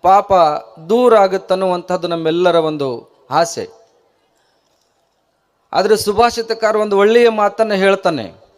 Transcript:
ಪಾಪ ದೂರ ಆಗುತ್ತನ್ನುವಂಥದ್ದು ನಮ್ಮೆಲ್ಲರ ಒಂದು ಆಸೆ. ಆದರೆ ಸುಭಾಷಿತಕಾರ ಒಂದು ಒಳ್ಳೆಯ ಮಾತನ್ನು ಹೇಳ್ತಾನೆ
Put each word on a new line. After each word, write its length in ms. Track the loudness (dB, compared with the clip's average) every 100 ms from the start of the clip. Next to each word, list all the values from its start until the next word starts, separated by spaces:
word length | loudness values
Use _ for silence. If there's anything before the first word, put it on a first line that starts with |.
ಪಾಪ 300 | 4 2 4 2 2 0 -10 -20 -2
ದೂರ 280 | 2 4 4
ಆಗುತ್ತನ್ನುವಂಥದ್ದು 920 | 2 0 -4 -2 -2 -4 -4 -6 -4
ನಮ್ಮೆಲ್ಲರ 460 | -4 -2 0 2
ಒಂದು 540 | 2 0 -4 -6 -8 -14 _ _
ಆಸೆ. 380 | -2 -2 -6 -12 -16 _ _ _ _ _ _ _ _ _ _ _ _ _ _ _ _ _ _ _
ಆದರೆ 240 | -4 0 0
ಸುಭಾಷಿತಕಾರ 800 | -2 0 -2 -2 -8 -4 -2 -2
ಒಂದು 220 | -2 2
ಒಳ್ಳೆಯ 300 | 2 4 2
ಮಾತನ್ನು 460 | 2 -4 -2 -2
ಹೇಳ್ತಾನೆ 600 | 0 0 0 -2 -4 -10 -18 _